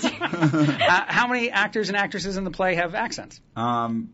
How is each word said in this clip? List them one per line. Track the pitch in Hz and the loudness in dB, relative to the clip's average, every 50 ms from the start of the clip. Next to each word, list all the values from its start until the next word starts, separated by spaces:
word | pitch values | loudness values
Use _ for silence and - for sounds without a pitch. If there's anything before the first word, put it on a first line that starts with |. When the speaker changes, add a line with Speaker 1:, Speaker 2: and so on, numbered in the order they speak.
| - | -2
Speaker 1:
<laughs> | - - - 349 | -4 -4 -2 -6
Uh, | - 175 170 160 147 143 156 151 147 135 - - - 180 190 - - | -4 0 2 2 2 4 4 4 2 2 2 4 4 4 4 2 0
how | 160 - 240 | 0 0 2
many | 247 247 247 233 - | 2 2 0 0 0
actors | - 196 208 208 - 220 208 190 | 2 0 0 2 0 -2 -2 0
and | 202 202 | 0 0
actresses | 202 196 208 190 170 196 190 | 0 0 -2 -6 -6 -4 -4
in | 190 196 | -4 -4
the | 185 180 | -6 -2
play | - 190 185 175 | 0 0 0 2
have | 170 175 170 170 | 0 0 -2 -2
accents? | - 226 240 - - 101 - - - _ _ - | -4 -4 -4 -6 -10 -12 -14 -18 -20 _ _ -6
Speaker 2:
Um, | 113 117 120 120 117 117 117 113 113 113 - | -4 -2 0 0 0 0 -2 -2 -4 -6 -8